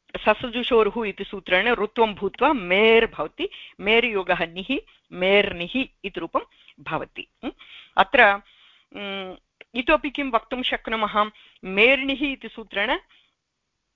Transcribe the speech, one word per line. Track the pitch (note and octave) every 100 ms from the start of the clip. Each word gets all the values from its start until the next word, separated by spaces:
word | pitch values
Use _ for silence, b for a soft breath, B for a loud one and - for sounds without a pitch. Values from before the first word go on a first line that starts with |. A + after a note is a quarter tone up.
| _ F#3
ससजुषोरुः | A3 G#3+ B3 A#3 A3+ A#3 G#3 A3+ G#3+
इति | F#3+
सूत्रेण | G3 G3+ - F3+ A3+
ऋत्वं | A3+ G#3 - A3 G3
भूत्वा | G3 - C#4
मेर् | C#4 F3 F#3+ A3 A3+ A3+
भवति। | - D#3 - F#4+ B B B
मेर् | F#3+ A#3 A#3+
योगः | G3+ F#3 E3+ E3
निः, | F3 G3 C#4 - b b
मेर्निः | F3+ F#3 G3+ G3 F3 F3 B3+ C4 _
इति | G3 F3+
रूपं | E3 C#4 A#4 b b b
भवति। | D3 D#3 - - - _
उम्, | C4 - B B B B
अत्र, | - G3 G#3+ G3+ - b b b b G3
उम्, | G3+ G3 F#3 - _ _ - A#3+
इतोपि | C4 D4+ D4
किं | D4 C#4
वक्तुं | A3+ - B3
शक्नुमः? | B3+ B3 - A3+ G#3 G#3 G#3+ - b b
मेर्णिः | F#3 G3 A#3+ C4+ C4+ B3+ C#4+
इति | C4+ A3+
सूत्रेण | - G#3+ G3 A3 F4 - b b b _ _ _ _ _